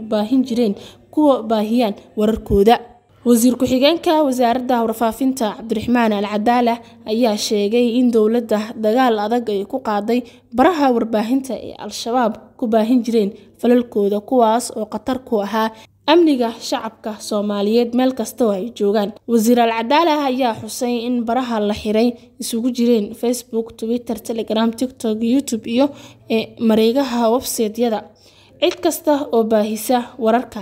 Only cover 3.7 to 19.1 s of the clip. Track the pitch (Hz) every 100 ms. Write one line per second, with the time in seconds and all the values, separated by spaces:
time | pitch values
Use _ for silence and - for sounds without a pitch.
3.7 | 254 285 330 349 311 277 247 233 247 247
4.7 | 240 226 220 226 214 262 262 208 - 226
5.7 | 214 208 240 226 202 202 208 226 247 233
6.7 | 233 - - - 220 233 208 - 208 202
7.7 | 240 240 247 247 220 220 240 233 208 214
8.7 | 220 214 247 254 214 214 240 214 202 202
9.7 | 269 226 202 214 240 240 - _ 233 320
10.7 | 320 269 233 226 214 220 269 262 214 -
11.7 | - 208 - 226 254 226 - - - 233
12.7 | 226 220 254 233 226 202 - - - 233
13.7 | 247 240 220 202 208 - 254 220 233 -
14.7 | - 208 214 - 254 - 208 202 220 220
15.7 | - - _ - 339 320 254 226 - -
16.7 | 269 220 - 226 208 - 214 208 202 202
17.7 | 233 233 240 254 254 220 - 220 190 233
18.7 | - 202 214 202